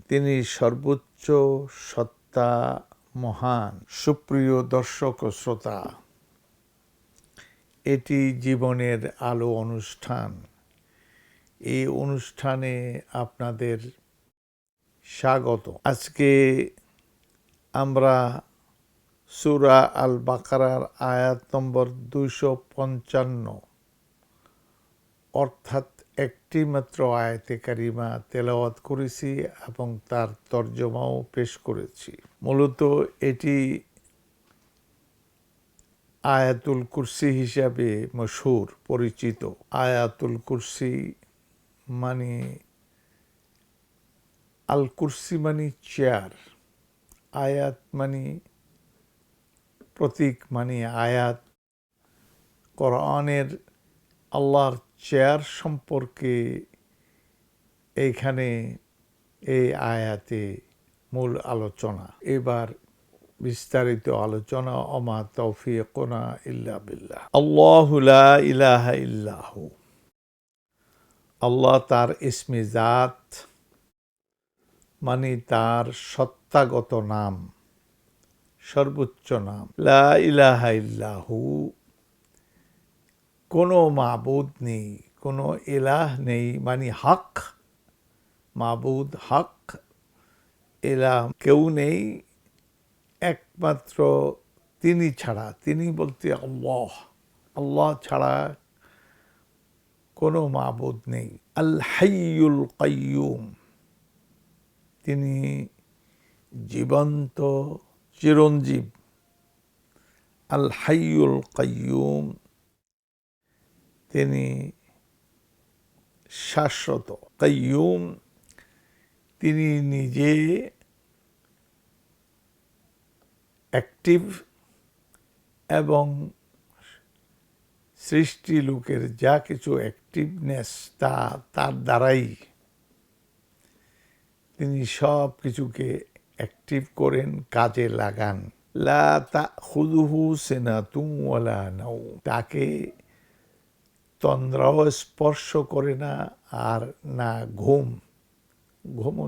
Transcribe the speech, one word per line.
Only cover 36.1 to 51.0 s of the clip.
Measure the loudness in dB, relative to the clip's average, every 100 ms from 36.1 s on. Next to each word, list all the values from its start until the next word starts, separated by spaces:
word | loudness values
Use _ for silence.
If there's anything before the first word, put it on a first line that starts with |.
| _
আয়াতুল | 0 2 2 0 -2 -4 -4
কুরসি | -8 -8 -2 0 0
হিসাবে | -2 0 -2 0 -2 -2 -6 -6
মশহুর, | -8 -4 0 0 -2 -10 -6
পরিচিত। | -2 -2 -4 -6 -6 -10 -12 _ -2
আয়াতুল | 0 0 -2 -4 -8 -8 -6
কুরসি | -8 -8 -8 -6 -6 -8 -12 _ _ _ _ _ _ -12
মানে, | -8 -6 -6 -6 -8 -10 -12 _ _ _ _ _ _ _ _ _ _ _ _ _ _ _ _ _ _ _ _ -2
আল | 0 0 -4
কুরসি | -6 -6 -8 -4 -2
মানে | -2 -6 -8 -14
চেয়ার, | 0 0 0 -4 -16 -20 _ _ _ _ _ _ _ _ -4 -2
আয়াত | 0 -2 -6 _ -8
মানে | -6 -6 -8 -12 -16 _ _ _ _ _ _ _ _ _ _ _ _ _ -20 -4
প্রতীক, | -4 0 -2 -2 -8 -6
মানে | -4 -4 -4 -2